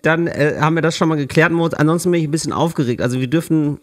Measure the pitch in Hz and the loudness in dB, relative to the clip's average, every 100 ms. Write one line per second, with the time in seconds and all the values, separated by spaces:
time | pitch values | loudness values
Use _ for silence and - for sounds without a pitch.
0 | 156 160 170 - 147 - 151 165 147 131 | 0 0 -2 0 0 2 0 2 0 0
1 | 170 156 139 160 165 170 165 - 151 170 | 0 0 0 2 2 2 -2 0 2 2
2 | 180 170 156 156 151 90 165 165 123 120 | 0 0 0 -2 -4 -2 -2 0 -2 0
3 | 123 127 127 156 165 160 147 143 | -2 -2 0 -2 0 0 0 -4